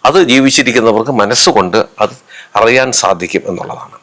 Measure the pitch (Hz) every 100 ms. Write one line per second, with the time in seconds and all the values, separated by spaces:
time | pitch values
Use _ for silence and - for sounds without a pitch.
0 | 123 170 165 131 135 135 127 120 113 110
1 | 117 127 104 120 - 107 92 104 - -
2 | 104 - _ - - 101 113 123 131 120
3 | 95 92 85 90 - 87 - - - -